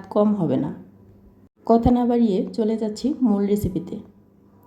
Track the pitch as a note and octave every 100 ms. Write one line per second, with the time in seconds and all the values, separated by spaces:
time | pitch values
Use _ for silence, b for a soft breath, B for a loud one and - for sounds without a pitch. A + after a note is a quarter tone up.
0 | - G#3+ G#3+ G3+ D#3 C3 D#3 - - -
1 | - - - - _ _ - A#3 A#3+ B3
2 | A#3+ A#3+ A3+ F#3 - - G#3+ A3 G#3+ -
3 | B3+ D#4 B3 G3+ G3+ G#3 F#3 - - -
4 | - - _ _ _ _